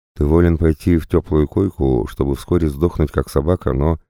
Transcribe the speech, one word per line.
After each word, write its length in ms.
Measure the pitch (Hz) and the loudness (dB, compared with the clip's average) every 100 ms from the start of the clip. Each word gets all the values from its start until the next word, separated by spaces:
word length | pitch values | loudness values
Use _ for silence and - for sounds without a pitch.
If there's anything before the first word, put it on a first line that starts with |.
| _ | _
Ты 100 | - | -4
волен 320 | 73 80 87 80 | 2 4 4 2
пойти 420 | 80 80 - 82 | 0 0 0 0
в 100 | - | 0
теплую 400 | 85 - 80 73 | -2 0 0 0
койку, 580 | - 98 - 67 64 50 | -2 -2 -2 -2 -2 -4
чтобы 300 | - 67 67 | -4 -4 -4
вскоре 320 | - 90 80 | -2 0 0
сдохнуть, 420 | 69 85 - 78 | 0 -2 0 -2
как 180 | - 69 | -2 -2
собака, 440 | - 73 92 - | -2 -2 -2 -2
но". 260 | 65 78 82 | -2 0 -2